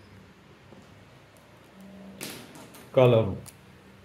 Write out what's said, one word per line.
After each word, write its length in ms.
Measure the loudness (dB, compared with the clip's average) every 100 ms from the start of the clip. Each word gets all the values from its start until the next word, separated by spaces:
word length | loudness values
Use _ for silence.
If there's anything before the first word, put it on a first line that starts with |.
| -20 -20 -20 -20 -20 -20 -20 -20 -20 -20 -20 -20 -20 -20 -20 -20 -20 -20 -20 -20 -20 -16 -16 -16 -18 -20 -20 -20 -2
column, 400 | 4 6 6 2 -4 -12 -20 -20 -20 -20 -20